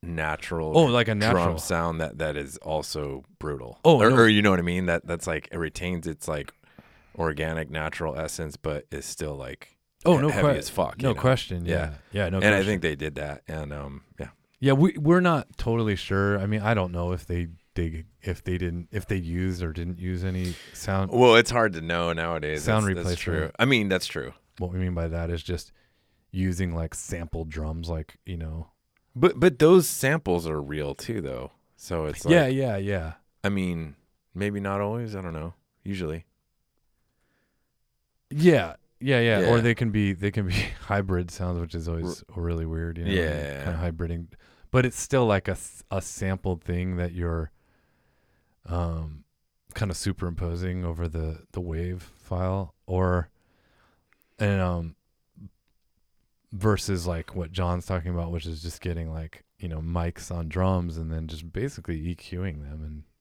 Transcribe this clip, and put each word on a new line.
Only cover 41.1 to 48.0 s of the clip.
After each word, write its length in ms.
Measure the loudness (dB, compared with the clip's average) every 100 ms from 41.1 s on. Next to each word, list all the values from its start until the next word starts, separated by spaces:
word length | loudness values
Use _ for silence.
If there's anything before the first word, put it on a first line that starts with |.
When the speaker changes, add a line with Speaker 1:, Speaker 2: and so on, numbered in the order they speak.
| -2 -2
Speaker 2:
sounds, 280 | -4 -4 -2
which 160 | -4
is 140 | -6 -6
always 340 | -4 -4 -8 -12 -6
Speaker 1:
R-, 60 |
Speaker 2:
really 240 | -2 -2 -2
weird. 320 | -4 -4 -4
You 80 | 0
know, 40 |
Speaker 1:
Yeah. 540 | 0 0 -2 -4 -6
Speaker 2:
kinda 140 | -6 -4 -4
hybriding, 360 | -4 -4 -6 -8 -16 _ _ -2
but 160 | 0 0
it's 140 | -2
still, 260 | -2 2 4
like, 220 | 2 0
a 40 |
s-, 300 | -6 -8 -18 -8
a 100 | -8
sampled 600 | -6 -6 -4 -2 -2 -4
thing 340 | -2 -4 -2 -2
that 160 | -4
you're, 380 | -4 -2 -2 -4 _ _ _ _ _